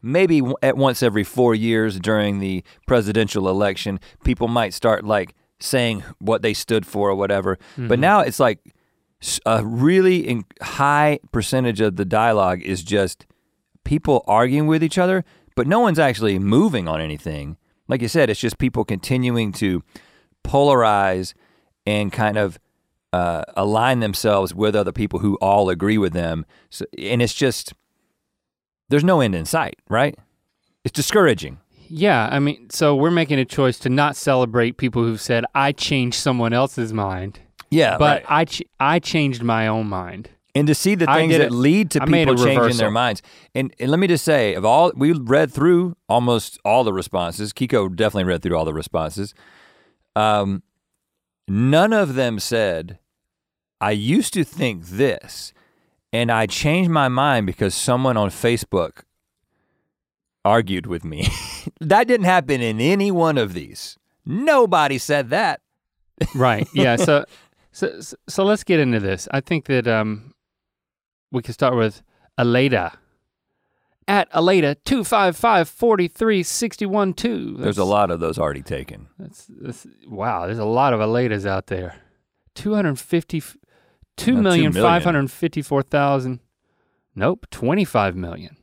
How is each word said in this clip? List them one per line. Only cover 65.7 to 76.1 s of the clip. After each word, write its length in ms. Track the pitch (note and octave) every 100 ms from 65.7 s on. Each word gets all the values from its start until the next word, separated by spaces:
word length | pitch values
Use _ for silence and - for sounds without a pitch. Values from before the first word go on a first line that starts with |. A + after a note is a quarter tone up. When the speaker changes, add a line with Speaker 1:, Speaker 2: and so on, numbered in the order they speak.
| _ _ _ _ _ -
Speaker 2:
Right, 340 | C3+ B2+ G#2+ -
yeah, 220 | - C3 A#2+
Speaker 1:
<laughs> 120 | E3+
Speaker 2:
so, 160 | D3 - - _ _ _
so, 300 | - F#3 E2+
so, 140 | - - -
so 160 | -
let's 200 | G3 G#3
get 160 | - E3+
into 200 | C3+ A#2
this. 280 | G2 F#2+ -
I 100 | C#3
think 240 | - E3+ -
that, 220 | C3+ A#2+
um, 460 | A2+ G#2+ G#2+ A#2+ _ _ _ _ _ _ _ _ _ _
we 120 | B2+
can 100 | A#2
start 220 | A#2 C3+ B2
with 260 | A2+ - _ _ _ -
Aleda. 560 | A#2+ A#2+ C3+ A#2 F2 - _ _ _ _ _ _ _ _ _ _ -
At 240 | G3+ F3
Aleda 440 | E3 E3+ F#3 D3+ C#3+ -
two 180 | C4+
five 340 | G3+ A3+ F#3+ E3
five 320 | A#3 G#3 E3
forty 380 | - A#3+ G#3+
three 340 | F3